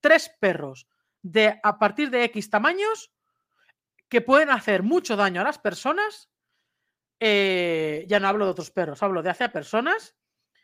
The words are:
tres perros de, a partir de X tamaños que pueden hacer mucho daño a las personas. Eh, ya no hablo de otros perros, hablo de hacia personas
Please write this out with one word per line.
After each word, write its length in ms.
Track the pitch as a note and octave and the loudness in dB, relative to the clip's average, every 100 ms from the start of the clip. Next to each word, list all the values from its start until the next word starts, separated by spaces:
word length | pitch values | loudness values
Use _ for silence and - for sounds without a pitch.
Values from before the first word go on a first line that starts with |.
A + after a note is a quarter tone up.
tres 300 | - G#3+ - - | 4 4 2 -2
perros 460 | G3+ D#3+ C#3+ C3 - _ _ _ | -2 -2 -6 -12 -20 _ _ _
de, 360 | F#3 G#3+ G#3+ G#3+ | -2 2 2 2
a 160 | G#3+ G#3 | -2 2
partir 320 | G#3 G#3 D4 | 0 0 -2
de 140 | A#3+ | 0
X 260 | A#3 A3 - | -2 -4 -2
tamaños 600 | G#3 C#4 F#4 G#4+ A4 - _ _ _ _ _ _ _ _ _ - | 0 0 0 -4 -6 -12 _ _ _ _ _ _ _ _ _ -2
que 120 | A#3 | -2
pueden 300 | A#3 C#4 D4+ | 4 4 4
hacer 320 | B3 - F#3+ | 0 0 0
mucho 340 | G3+ F4 - G#3 | 2 0 0 0
daño 240 | G3 F3 | 0 0
a 40 | |
las 140 | A#3+ D4 | -4 -2
personas. 720 | G#3 F3 C4 F4 G#4+ - _ _ _ _ _ _ _ _ _ - | -6 -4 -4 -2 -4 -6 _ _ _ _ _ _ _ _ _ -2
Eh, 840 | A3+ G3+ G3 F#3 F3 E3 D#3 D3+ F3+ | 2 2 2 0 0 0 -2 -4 0
ya 120 | G#3 | 0
no 80 | G3 | 2
hablo 160 | G#3 | 0
de 80 | G3 | -2
otros 180 | F3 D#3 | -4 -6
perros, 320 | - D#3+ C#3+ | -4 -4 -2
hablo 200 | G3+ F3+ | -2 -2
de 80 | F3 | -4
hacia 200 | F3 A#3+ | -4 -4
personas 640 | D#3+ C#3+ A3 C#4 A4 - _ _ _ _ _ | -6 -4 -2 -2 -4 -6 _ _ _ _ _